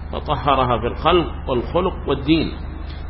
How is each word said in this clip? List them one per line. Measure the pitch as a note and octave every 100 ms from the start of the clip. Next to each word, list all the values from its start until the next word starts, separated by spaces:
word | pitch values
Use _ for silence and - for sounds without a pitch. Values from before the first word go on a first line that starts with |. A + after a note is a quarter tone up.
| -
فطهرها | - D3 C#3 C#3+ C3 B2 A#2
في | A2+
الخلق | - D3+ F3 C#3+ - -
والخلق | B2+ A#2 E3 F#3 - -
والدين | C3+ B2 D#3+ G#2 - - - - -